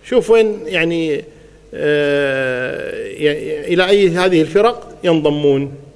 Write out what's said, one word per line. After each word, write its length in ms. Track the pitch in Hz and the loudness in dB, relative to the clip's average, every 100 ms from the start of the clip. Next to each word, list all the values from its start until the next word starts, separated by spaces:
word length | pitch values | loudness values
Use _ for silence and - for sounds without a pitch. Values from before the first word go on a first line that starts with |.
| - | 2
شوف 240 | 247 - | 0 4
وين، 300 | 226 220 202 160 | 4 4 -2 -4
يعني، 580 | 180 165 170 160 143 - - - - - | -2 0 -2 -2 -4 -8 -20 -20 -20 -18
آه، 1300 | - 147 147 147 143 139 135 131 127 127 - - - 104 | -4 -2 0 0 0 0 -2 -2 -4 -6 -6 -8 -8 -10
يعني 640 | - 147 151 156 151 - | -2 -2 0 -6 -6 -2
إلى 160 | 175 185 | 0 4
أي 200 | 202 190 | 4 4
هذه 320 | 170 185 175 | 4 2 2
الفرق 560 | 156 175 226 233 - - | 2 2 2 0 -14 -4
ينضمون. 720 | 180 165 147 147 147 139 139 139 - | 0 2 0 2 2 0 -2 -10 -20